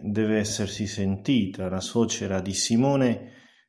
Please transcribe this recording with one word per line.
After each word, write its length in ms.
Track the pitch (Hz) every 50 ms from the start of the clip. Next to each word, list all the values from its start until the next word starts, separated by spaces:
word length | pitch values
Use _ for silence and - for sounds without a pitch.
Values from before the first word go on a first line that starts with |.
| -
deve 320 | 104 101 110 110 107 110
essersi 500 | 107 101 107 - - 104 95 - - 107
sentita 800 | 101 - 101 98 98 98 98 - 139 139 117 98 92 - - 92
la 140 | 92 95 92
suocera 580 | - - - 120 113 113 - - 104 98 95 95
di 140 | 90 98 95
Simone, 800 | - - - 117 117 131 139 139 135 131 120 113 - - - - - - _ _ _ _